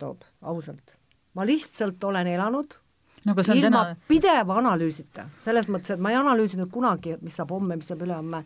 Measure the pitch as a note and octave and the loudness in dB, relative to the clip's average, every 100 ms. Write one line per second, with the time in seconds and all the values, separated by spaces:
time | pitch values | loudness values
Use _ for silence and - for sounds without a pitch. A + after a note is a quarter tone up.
0 | C#3 - _ _ D#3+ E3+ D3 C#3+ _ _ | -12 -12 _ _ -10 -8 -10 -16 _ _
1 | _ _ _ - G#3 D4+ - - G#3 F#3 | _ _ _ -4 0 0 -2 -6 -6 -4
2 | G3 G3 F3 F3 G#3 C4+ D4 - _ _ | -4 -2 -2 -2 -2 -2 -6 -12 _ _
3 | _ _ G#3 F#3+ F#3+ A3+ G#3+ A#3+ F3 E3+ | _ _ -2 2 4 6 6 4 2 -2
4 | - D#4 F#4 C#4+ F#3 G3+ B3 F3 E3 D3+ | 2 4 6 4 2 2 2 2 0 -4
5 | - - A2 - A3+ A3+ G3+ F#3+ F#3 F3+ | -12 -18 -18 -10 0 0 0 -2 -4 -2
6 | G3 B3 C#4+ A#3 G#3+ F#3 F#3 A#3 B3 F3 | 0 2 4 4 2 -2 -6 -2 0 0
7 | E3 E3 C#3+ - D3 F#3+ F#3+ E3 D3+ E3 | -4 -10 -10 -8 -6 -4 -2 -4 -6 -6
8 | F3+ E3 D#3+ D#3+ | -6 -6 -6 -8